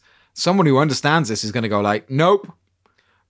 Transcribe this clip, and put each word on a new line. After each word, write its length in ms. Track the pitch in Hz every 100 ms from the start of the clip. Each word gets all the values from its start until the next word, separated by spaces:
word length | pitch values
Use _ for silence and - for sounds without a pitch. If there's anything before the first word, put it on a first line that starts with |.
| _ _ _
Someone 320 | - - 190 160
who 120 | 131
understands 500 | 156 127 143 160 123
this 160 | 107 107
is 80 |
gonna 160 | 120 113
go 100 | 101
like, 300 | 104 107 -
"Nope." 420 | 135 170 202 - - _ _ _ _ _ _